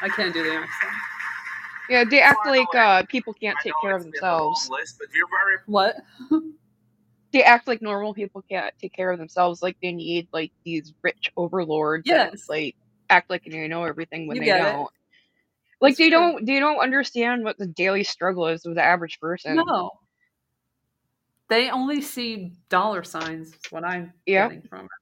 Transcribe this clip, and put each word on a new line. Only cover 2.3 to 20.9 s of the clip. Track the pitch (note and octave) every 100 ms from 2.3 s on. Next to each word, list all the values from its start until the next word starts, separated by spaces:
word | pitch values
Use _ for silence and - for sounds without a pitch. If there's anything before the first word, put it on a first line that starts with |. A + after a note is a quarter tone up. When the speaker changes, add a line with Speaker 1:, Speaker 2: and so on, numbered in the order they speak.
| C#4
Speaker 3:
Finally, | D4 C4
Speaker 2:
like, | B3+ B3
uh, | A3 F#3 F#3
people | C4 A3+
can't | G#3 G#3+ D#3
Speaker 3:
I |
Speaker 2:
take | D3 D#3
Speaker 3:
know | F#3+
Speaker 2:
care | F#3+
of | E3+
Speaker 3:
it's |
been | D#3
a | F#3 E3
long | D3+
Speaker 2:
themselves. | D3+ C3+
Speaker 3:
list, | C3 D#3 -
but | -
we're | D#3 F3 F#3
very | G3 F#3+ -
Speaker 1:
What? | G#3 G3+ B3 - _ B3+
<laughs> | D#4+ D#4+ - _ _ _ _ _ _ _
Speaker 2:
They | C4+
act | A#3+ A#3+ -
like | A3+
normal | G#3+ G3+ G#3 G#3
people | G3+ G3 -
can't | F#3+ G3+ -
take | F#3+
care | - F#3
of | F3+
themselves, | D#3+ - F3 E3+
like | F#3 F#3
they | F3+
need, | F3 D#3+ E3+ E3+
like, | D#3+ D#3 _ E3+
these | E3 D#3 D#3
rich | F3+ - - -
overlords | F3 F3+ D#3+ D#3 D#3 D#3 F3
that, | E4+ F#3+
Speaker 1:
Yes. | G3+ -
Speaker 2:
like, | D3+ D3 - _ _ _
act | F#3 -
like | F3+ -
they | D#3+ D#3
know | E3
everything | E3+ D#3 E3 D#3+ D#3
when | D3
Speaker 1:
You |
Speaker 2:
they | D#3
Speaker 1:
get | F#3
it. | -
Speaker 2:
don't. | C#3+ C#3 _ _ _ _ _ _ _ _ _
Like, | C4+
Speaker 1:
It's | C#4
Speaker 2:
they | D#4+
Speaker 1:
true. | E4
Speaker 2:
don't, | F4 D#4 A3+
they | C4+
don't | D4 D4+
understand | C4 C4+ C4+ A#3+ A#3 B3
what | A3 -
the | F#3+
daily | D#3+ F3+ G3
struggle | G3 - F3+ F#3 E3
is | E3 E3+
of |
the | E3+
average | D#3+ F3 E3 -
person. | D#3+ F3+ - D#4
Speaker 1:
No. | E4+ A#3 F3+ - _ _ _ _ _ _ _ _ _